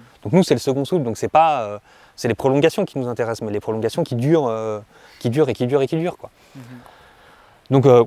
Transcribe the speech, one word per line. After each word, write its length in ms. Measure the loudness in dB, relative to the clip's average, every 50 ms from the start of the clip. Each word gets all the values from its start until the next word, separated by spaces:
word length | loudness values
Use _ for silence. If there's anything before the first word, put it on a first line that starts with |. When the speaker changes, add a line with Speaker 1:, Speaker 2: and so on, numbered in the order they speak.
| -20 -20 _ _ -8
Speaker 1:
Donc 100 | -2 0
nous, 80 | 0 2
c'est 120 | 2 0
le 40 | -2
second 260 | -2 -4 -4 -4 -4
souffle. 180 | -2 -2 -2 -2
Donc 140 | -4 -6
c'est 100 | -6 -6
pas, 340 | -2 2 2 2 2 0 -2 -4
euh, 160 | -6 -8 -12 _ _ _ _ _ _ _
c'est 120 | -6 -4
les 60 | -4 -4
prolongations 500 | 0 0 0 2 4 2 2 2 0 -6
qui 120 | -4 -4
nous 100 | -6 -6
intéressent, 340 | -6 -4 -4 -4 -4 -4 -6 -6
mais 60 | -6
les 80 | -6 -6
prolongations 440 | -6 -4 -6 -4 -4 -4 -2 -4 -4
qui 120 | -4 -4
durent, 320 | -2 0 2 2 2 2
euh, 320 | 0 -2 -4 -4 -6 -6 -8 -10 _ _ -20 -20 -20 -16 -6
qui 100 | -6 -2
durent 200 | 0 2 0 0
et 40 | 0
qui 120 | -2 -2
durent 140 | 0 0 0 0
et 40 |
qui 100 | 0 -2
durent, 200 | -4 -4 -4 -6
quoi. 140 | -10 -16 -20 _ _ _ _ -20
Speaker 2:
Mhm. 60 | -20 -20 -20 -20 -20 -20 -20 -20 -20 -20 -20 _ _ -20 -20 -20 _ _ _ _ _ _ 0
Speaker 1:
Donc, 160 | 2 4 6
euh, 180 | 8 8 8 8